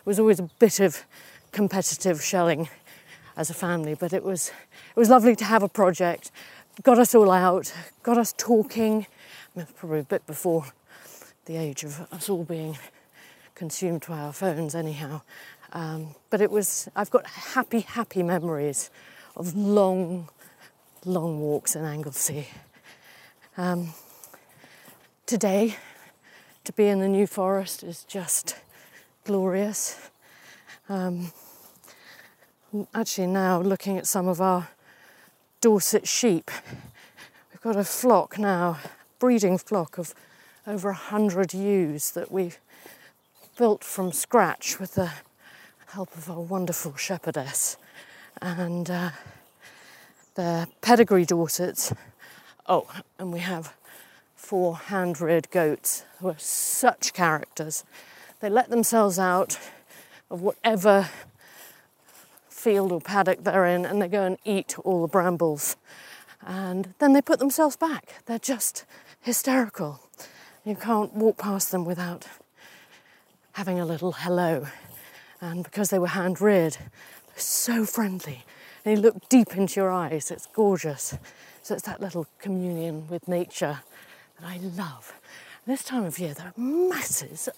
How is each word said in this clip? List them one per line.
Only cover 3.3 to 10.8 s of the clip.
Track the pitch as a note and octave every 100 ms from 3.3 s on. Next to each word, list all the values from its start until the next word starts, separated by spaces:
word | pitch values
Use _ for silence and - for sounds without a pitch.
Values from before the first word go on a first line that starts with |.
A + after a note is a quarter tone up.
| -
as | D#3+
a |
family, | E3 F3+ F3 D3+
but | D3+ F3
it | F#3
was, | - F#3 -
it | - - - - -
was | A3+
lovely | B3+ A3+ G#3+
to |
have | G#3 A3
a | G3
project. | - F#3 E3+ F3 - - - - - - -
Got | - A#3+
us | A#3+
all | A#3 G3+
out, | F#3 F#3 F3+ C#3 - E3 -
got | - A#3
us | A3 -
talking. | - A#3 G#3 A3 A3 G#3+ G3 - - - -
I | F3+
mean, | E3 -
probably | E3+ D#3
a |
bit | C#3 F#3+ -
before | D3+ F#3 E3 C3+ -